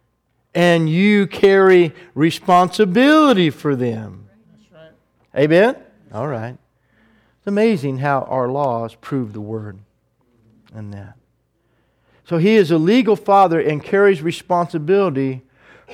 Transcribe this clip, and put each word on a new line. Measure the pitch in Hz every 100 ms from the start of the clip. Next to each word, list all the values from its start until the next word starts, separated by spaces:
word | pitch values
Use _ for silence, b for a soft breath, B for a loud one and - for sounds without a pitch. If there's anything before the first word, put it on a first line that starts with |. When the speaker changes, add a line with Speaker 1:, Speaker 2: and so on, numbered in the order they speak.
| _ _ _ _ _
Speaker 1:
And | 185 175 170 156
you | 165 202 208 190
carry | - 196 196 190 185 165 B B
responsibility | - 160 - - 180 180 - 202 196 269 311 294 196 165
for | - 151 131
them. | 123 110 104 95 104 _ _
Speaker 2:
That's | _ _
right. | _ - _ _ _ _ -
Speaker 1:
Amen? | 151 170 233 - - _ _
All | 123 143
right. | 120 113 127 _ _ _ _ _ _ _ _
It's | 202
amazing | 202 226 185 139 131
how | 143 135
our | - 131 123
laws | 139 139 117 113 -
prove | - 139 113
the | 107
word | 104 110 104 95 104 _ _ _ _ _ _ _ _ 110
in | 104
that. | 101 95 - _ _ _ _ _ _ _ _ _ _ _
So | 170
He | 196 220
is | 156
a | 165
legal | 165 240 220 202
father | - 196 185 165
and | 143 151
carries | - 202 202 175
responsibility | 160 160 - 175 170 165 147 196 190 139 135 127 - b b b b